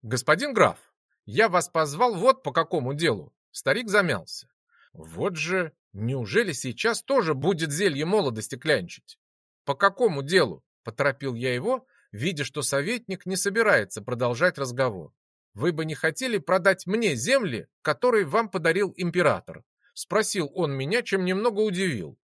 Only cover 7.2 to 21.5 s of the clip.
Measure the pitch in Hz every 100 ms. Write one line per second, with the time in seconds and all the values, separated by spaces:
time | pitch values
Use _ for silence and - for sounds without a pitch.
7.2 | 170 135 151 175 160 147 196 139 160 208
8.2 | 143 110 - 123 156 131 87 - _ -
9.2 | _ _ _ _ - 139 196 190 233 143
10.2 | 139 185 127 76 _ _ - - 139 131
11.2 | 139 117 127 123 185 262 _ _ _ 104
12.2 | 151 151 139 151 131 139 156 240 - 185
13.2 | 180 185 202 208 220 143 101 - 104 117
14.2 | 123 117 175 151 135 120 131 95 73 _
15.2 | _ _ _ 101 156 160 160 156 160 160
16.2 | 254 214 - 185 185 185 180 220 220 123
17.2 | 131 269 196 113 - _ - 147 247 226
18.2 | 160 196 226 185 160 170 196 - 180 175
19.2 | 156 95 - - _ _ _ - - 196
20.2 | 208 196 143 139 156 135 135 233 240 196
21.2 | 180 185 233